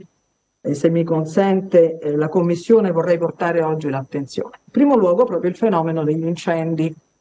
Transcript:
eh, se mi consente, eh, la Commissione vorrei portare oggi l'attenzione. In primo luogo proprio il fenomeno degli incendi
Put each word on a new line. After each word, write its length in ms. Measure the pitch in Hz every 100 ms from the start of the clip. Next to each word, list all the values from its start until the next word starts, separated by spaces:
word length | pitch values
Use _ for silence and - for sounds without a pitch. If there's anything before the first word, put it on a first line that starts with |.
| - _ _ _ _ _
eh, 120 | 156
se 160 | 143 170
mi 140 | 165
consente, 960 | 165 160 156 - 196 190 190 175 165 165
eh, 160 | 151
la 140 | 147 156
Commissione 640 | 185 170 170 - 226 196
vorrei 260 | 165 165 170
portare 420 | 165 156 175 165
oggi 300 | 160 156 151
l'attenzione. 680 | 135 131 143 139 - - - _
In 40 |
primo 240 | - 285
luogo 300 | 277 180 175
proprio 260 | 247 175 175
il 60 | 180
fenomeno 480 | 226 180 160 160
degli 200 | 151 156
incendi 680 | 165 170 - 165 160 160 160 156 _ _